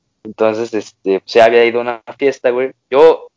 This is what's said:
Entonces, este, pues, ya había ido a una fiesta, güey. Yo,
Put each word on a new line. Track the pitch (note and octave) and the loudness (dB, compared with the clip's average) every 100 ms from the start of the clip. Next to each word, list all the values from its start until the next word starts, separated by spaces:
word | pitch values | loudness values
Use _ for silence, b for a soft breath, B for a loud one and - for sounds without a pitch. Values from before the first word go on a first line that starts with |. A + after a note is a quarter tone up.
| _ _ | _ _
Entonces, | A2+ G#2 A2 A2 A#2 | -16 -4 -4 -2 -6
este, | G#2+ - _ F#2+ F#2+ | -8 -10 _ -6 -6
pues, | - | -2
ya | A#2 A2+ | 2 4
había | A#2+ A#2 | 4 0
ido | A#2 | -2
a | |
una | A#2+ A2+ - A2+ | -6 -10 -16 -4
fiesta, | C#3 C3 B2+ | -4 -2 -4
güey. | B2 C3 - _ | -4 -6 -10 _
Yo, | C3 D#3+ - - | 4 4 2 -6